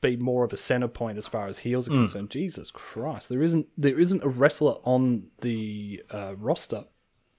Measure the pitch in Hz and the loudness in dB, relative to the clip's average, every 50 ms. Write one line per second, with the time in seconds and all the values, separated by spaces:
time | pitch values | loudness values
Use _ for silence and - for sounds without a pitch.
0 | - 135 123 120 123 123 123 123 123 117 - 127 - - 131 123 123 117 - - | 2 2 2 2 0 0 2 2 0 0 0 -4 -2 0 0 0 0 -2 -2 -4
1 | 120 113 107 104 104 - - 113 104 98 95 - - 123 120 127 123 117 139 135 | -6 -6 -4 -6 -8 -6 -6 -6 -6 -6 -8 -6 -4 -2 0 0 0 2 2 4
2 | 120 101 - 101 101 107 - 135 180 190 156 - - - - - - - - 113 | 4 2 2 -4 -8 -8 -6 -4 -4 -4 -6 -8 -12 -12 -14 -16 -16 -14 -10 -8
3 | 117 151 151 101 - - 123 127 151 170 165 165 - - _ - 143 143 135 139 | -6 -6 -6 -8 -8 -4 0 2 2 4 4 2 0 0 _ 2 2 2 4 6
4 | 170 180 190 190 - 131 131 123 131 151 - - 151 147 117 - - 127 127 127 | 4 4 4 2 0 0 2 6 4 4 6 6 2 2 2 2 0 2 4 4
5 | 131 127 123 113 95 - _ _ - 120 117 113 110 107 107 107 104 101 101 90 | 4 4 2 0 -2 -8 _ _ -4 -4 -2 -2 -4 -6 -6 -8 -8 -8 -10 -10
6 | - _ - 104 101 95 98 98 104 117 160 - - - - - - - _ _ | -12 _ -10 -10 -8 -8 -10 -6 -2 -2 -2 -2 -2 -4 -4 -6 -8 -12 _ _
7 | _ _ _ _ _ _ _ | _ _ _ _ _ _ _